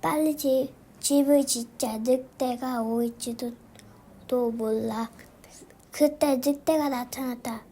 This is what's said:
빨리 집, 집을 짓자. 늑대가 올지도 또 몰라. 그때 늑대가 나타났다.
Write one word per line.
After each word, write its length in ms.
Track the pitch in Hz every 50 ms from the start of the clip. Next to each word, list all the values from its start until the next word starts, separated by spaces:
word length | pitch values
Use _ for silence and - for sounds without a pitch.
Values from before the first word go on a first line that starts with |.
빨리 340 | - 320 302 302 311 311 302
집, 340 | 294 - 277 262 262 262 269 - - - - - -
집을 460 | - - 277 285 277 277 294 285 277
짓자. 540 | 277 - 240 233 - - - - 226 220 220
늑대가 800 | 220 247 254 262 262 - - - 269 254 247 240 254 254 254 240
올지도 720 | 226 220 226 233 240 233 233 - - 247 233 233 247 240 233 - - - - - - - - - - - - - - -
또 240 | 254 247 247 233
몰라. 580 | 226 233 226 220 220 220 220 226 220 220 226 226 - - - - - - - - - - - - - - - _
그때 440 | - - 294 294 294 - - 294 277 254 262
늑대가 460 | 277 285 285 - - 320 311 294 294
나타났다. 760 | 269 247 247 247 - 254 269 254 247 240 - 247 226 226 - -